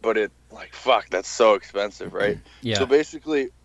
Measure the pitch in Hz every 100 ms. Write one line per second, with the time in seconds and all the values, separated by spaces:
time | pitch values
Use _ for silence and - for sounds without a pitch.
0 | 113 110 104 _ _ - - - 131 113
1 | - 92 - - 113 101 - 98 101 -
2 | 92 92 104 101 - - 120 104 113 143
3 | 151 156 156 147 127 -